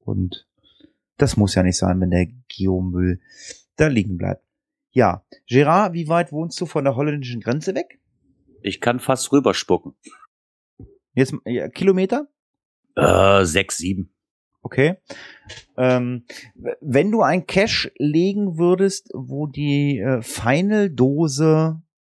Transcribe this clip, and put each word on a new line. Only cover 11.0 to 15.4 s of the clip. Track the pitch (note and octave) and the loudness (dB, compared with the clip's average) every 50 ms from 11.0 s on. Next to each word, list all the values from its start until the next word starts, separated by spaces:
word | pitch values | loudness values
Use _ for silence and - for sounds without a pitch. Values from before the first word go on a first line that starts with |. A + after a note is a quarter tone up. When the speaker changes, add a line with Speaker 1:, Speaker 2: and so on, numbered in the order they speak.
| _ _ - | _ _ 0
Speaker 1:
Jetzt, | B2+ C3+ C3 D#3 - - | 0 0 0 -2 -8 -8
ja, | - A#2+ A2+ C#2+ - | -6 -6 -4 -6 -6
Kilometer? | - - F3 G3 F#3+ F#3 F#3+ F#3+ A#3 C#4+ D4+ - _ _ _ _ _ _ _ _ _ _ _ _ - | -6 -2 2 2 4 4 2 0 0 -2 -4 -6 _ _ _ _ _ _ _ _ _ _ _ _ -2
Speaker 2:
Äh, | - - - F#2 F#2 F#2+ G2 G2 G2 F#2+ | 0 2 4 4 6 6 6 6 4 4
sechs, | E2+ D#2 F#2+ G2 - - | 2 0 -2 -2 -2 -6
sieben. | - E2+ F2+ F#2+ F#2 F2+ - _ _ _ _ _ _ _ _ _ _ - | -6 -4 -4 -4 -4 -6 -10 _ _ _ _ _ _ _ _ _ _ -16
Speaker 1:
Okay. | B2 - - C3+ D#3+ F#3 - _ - - - - - - - | -6 0 2 2 2 0 -2 _ -20 -20 -20 -20 -20 -20 -20